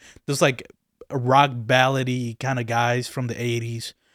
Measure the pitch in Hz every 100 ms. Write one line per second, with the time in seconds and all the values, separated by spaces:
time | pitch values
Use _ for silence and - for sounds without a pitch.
0 | - - - 139 160 127 - _ _ _
1 | - 139 123 135 143 120 110 127 131 135
2 | 127 127 120 113 127 127 117 117 120 123
3 | 120 - 123 117 120 117 117 117 - -
4 | _